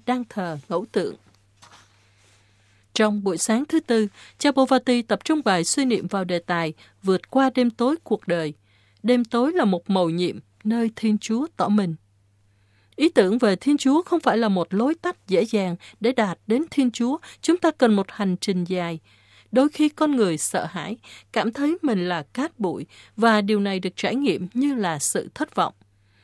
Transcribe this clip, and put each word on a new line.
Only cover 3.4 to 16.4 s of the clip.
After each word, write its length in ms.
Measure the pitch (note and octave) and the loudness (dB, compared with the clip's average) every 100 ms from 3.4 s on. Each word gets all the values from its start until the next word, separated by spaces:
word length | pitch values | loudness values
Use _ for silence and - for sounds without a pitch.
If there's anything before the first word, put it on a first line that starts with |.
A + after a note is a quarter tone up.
| - A3 | 0 0
thứ 160 | D4 D#4+ | 0 -2
Tư, 260 | - A3+ G#3 - - - | 0 0 0 -4 -20 -2
cha 140 | D4 | 0
Bovati 500 | C#4 C4 C4 B3+ A#3+ | 2 4 2 2 0
tập 220 | A3+ G3 | 0 -4
trung 160 | - D#4 | 0 -2
bài 200 | B3+ F3+ | 2 0
suy 200 | E3+ - | 0 0
niệm 220 | C4 A3 F#3 | 0 0 -2
vào 180 | G3 | -4
đề 140 | F3+ F3 | -2 -4
tài 360 | - F3 D#3+ D#3 - _ | -2 -2 -2 -6 -18 _
Vượt 280 | F#3+ F#3 - | -2 -2 0
qua 200 | C4 C4+ | 2 2
đêm 160 | B3+ A#3+ | 2 0
tối 260 | - B3 D#4+ | 0 -2 -2
cuộc 240 | - G#3 - | -2 -4 -2
đời. 260 | E3+ D#3 D3+ _ _ _ _ | -2 -2 -8 _ _ _ _
Đêm 220 | G#3+ B3 | 0 2
tối 280 | A#3 A#3+ C4+ | 2 0 0
là 120 | F4+ | 2
một 260 | G#3+ F3+ - | 2 0 0
mầu 200 | F#3+ E3+ | 0 2
nhiệm, 280 | E3 F3 - - _ | 0 -2 -4 -14 _
nơi 260 | G#3+ A#3 A3+ A3+ | -4 0 -2 -2
Thiên 220 | A3 G#3+ | -2 -2
Chúa 280 | - A3+ D#4 - | -2 -4 -4 -2
tỏ 120 | - | 0
mình. 260 | G#3 F#3 D#3+ _ _ _ _ _ _ _ _ _ - | 2 0 -4 _ _ _ _ _ _ _ _ _ 0
Ý 120 | D#4+ | 0
tưởng 300 | - F#3 A#3 | 4 2 4
về 180 | A3 F#3 | 2 0
Thiên 200 | C#4 D4 | 0 0
Chúa 260 | C4 D4 | 4 2
không 180 | F4+ E4+ | 2 0
phải 180 | C4 G#3+ | 0 0
là 100 | A3+ | 0
một 260 | F#3 E3 | 0 -2
lối 200 | F#3+ B3+ | -2 0
tắt 340 | E4 F4+ F4+ - | -2 -6 -8 -2
dễ 140 | F#3 | 0
dàng 340 | A3+ G#3+ F#3 F3 - - | 0 0 -2 -6 -12 -4
để 120 | A3 | -2
đạt 260 | C4 G#3 E3+ | 0 -2 -2